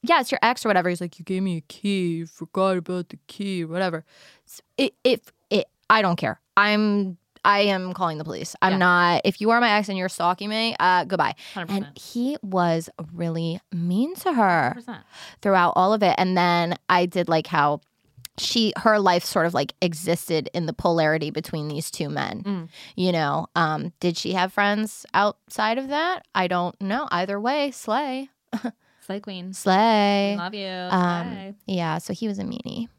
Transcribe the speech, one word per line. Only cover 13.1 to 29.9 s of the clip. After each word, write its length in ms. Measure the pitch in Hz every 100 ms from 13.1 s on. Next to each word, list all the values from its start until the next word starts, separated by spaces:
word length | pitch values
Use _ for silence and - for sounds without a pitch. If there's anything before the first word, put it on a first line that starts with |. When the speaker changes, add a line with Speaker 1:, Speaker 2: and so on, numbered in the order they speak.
Speaker 1:
really 460 | 170 170 165 165 175 _
mean 420 | 175 170 185 277 370
to 180 | 359
her 260 | 277 202 170 127
Speaker 2:
Hundred 60 |
percent. 300 | 240 233 214 _ - - -
Speaker 1:
throughout 320 | 208 190 175
all 200 | - 185
of 80 | 214
it. 120 | 196 -
And 180 | 185 185
then 400 | 175 175 170 175 _
I 160 | 185 175
did 240 | 180 170
like 160 | 165 156
how 340 | 170 147 151 _ _ _ _ - -
she, 340 | - 240 214 -
her 200 | 226 214
life 260 | 196 175
sort 200 | - 196
of, 80 | 165
like, 220 | 170 147 -
existed 680 | 180 160 165 165 - 160 -
in 100 | 175
the 80 | 165
polarity 580 | - 185 165 156 160 151
between 380 | 151 156 160 147
these 220 | 147 160
two 180 | - 147
men. 340 | 143 135 -
Speaker 2:
Mm. 260 | 196 190 165 - - -
Speaker 1:
You 160 | 185
know, 340 | 170 147 147 160
um, 380 | - 160 156 170 -
did 160 | 180 170
she 160 | -
have 220 | 185 185
friends 500 | - 202 208 220 - -
outside 640 | - 208 - _ - 214 233
of 120 | 269
that? 380 | 285 330 370 _
I 120 | 196 180
don't 300 | 180 175 -
know. 260 | 196 226 302
Either 280 | 175 190 202
way, 320 | 226 294 285
slay. 580 | 247 - 226 294 262 269 _ _
<laughs> 100 | 226 233 - _ _
Speaker 2:
Slay 180 | - 196
queen. 320 | 202 190 180
Speaker 1:
Slay. 800 | 190 - 185 226